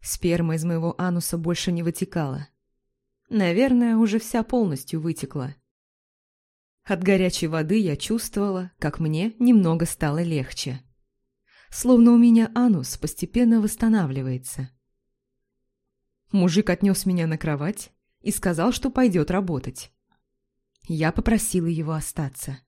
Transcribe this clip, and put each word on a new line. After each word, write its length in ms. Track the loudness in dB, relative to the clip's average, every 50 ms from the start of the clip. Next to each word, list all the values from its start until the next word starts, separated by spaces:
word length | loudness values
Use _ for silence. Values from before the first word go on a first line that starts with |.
Сперма 540 | -8 -10 -10 -4 -2 0 0 0 0 -2 -2
из 100 | -2 -2
моего 340 | -2 -4 -2 -4 -4 -4 -4
ануса 380 | -4 -2 -2 -2 -4 -4 -6
больше 340 | -4 -4 -4 -4 -4 -2 -4
не 120 | -4 -2 -4
вытекала. 640 | -4 -4 -4 -8 -6 -4 -6 -6 -4 -6 -10 -12 _ _ _ _ _ _ _ _ _ _ _ _ _ _ _ _ _
Наверное, 680 | -2 0 0 2 2 2 2 4 4 2 2 2 2
уже 200 | 2 2 2 2 -2
вся 240 | -4 -2 -4 -4 -2
полностью 560 | 0 0 0 0 0 -2 -6 -8 -8 -8 -6
вытекла. 560 | -4 -4 -6 -6 -8 -10 -8 -8 -8 -8 -10 _ _ _ _ _ _ _ _ _ _ _ _ _ _ _ _ _ _ _ _ _ _ _ _ _ _
От 200 | -6 -4 -2 2
горячей 440 | 2 2 2 2 0 -2 -2 -4
воды 300 | -4 -2 -4 -2 0 0
я 180 | 0 2 0 -2
чувствовала, 760 | -4 -4 -4 -4 -4 -4 -6 -4 -4 -2 -2 -2 -4 -6 -10 _ _
как 200 | -6 -6 -4 -4
мне 360 | -4 -2 -2 -2 -2 -4 -2
немного 480 | 2 4 6 6 6 6 4 2 0 -2
стало 380 | -4 -4 _ -2 -2 -2 -2 -2
легче. 580 | -2 -4 -4 -4 -6 -8 -10 -10 -8 -10 -12 _ _ _ _ _ _ _ _ _ _ _ _ _ _ _ _ _ _
Словно 420 | -14 -4 4 6 8 8 8 8
у 60 | 8
меня 340 | 8 8 8 8 6 4 2 0
анус 420 | 0 2 2 2 2 -2 -6 -8
постепенно 640 | -8 -8 -8 -6 -6 -10 -4 0 2 4 4 4 4
восстанавливается. 1080 | 2 0 -2 0 0 2 2 2 0 -2 -4 -6 -4 -4 -6 -6 -8 -10 -10 -10 -10 -12 _ _ _ _ _ _ _ _ _ _ _ _ _ _ _ _ _ _ _ _ _ _ _ _ _ _ _ _ _ _ _ _
Мужик 380 | 0 2 2 4 2 2 2 2
отнёс 360 | 0 2 2 0 0 0 0
меня 220 | -2 0 0 0
на 100 | -2 -2
кровать 540 | -2 -2 -4 -2 -2 -4 -6 -6 -8 -14 -20 _ _ _ _ _ _
и 100 | -6 -6
сказал, 400 | -6 -2 -2 -2 -2 0 0 0
что 180 | 0 -2 -4 -4
пойдёт 400 | 0 2 2 2 2 2 0 0
работать. 640 | -2 -2 -2 -2 -6 -6 -6 -10 -14 -14 -20 -20 _ _ _ _ _ _ _ _ _ _ _ _ _ _ _ _ _ _ _
Я 240 | -8 -4 -2 0 0
попросила 560 | 0 0 2 2 2 2 0 0 -2 -2 0
его 260 | 0 -2 -2 -4 -4 -6
остаться. 680 | -6 -6 -8 -6 -6 -6 -6 -8 -10 -12 -12 -12 -14 _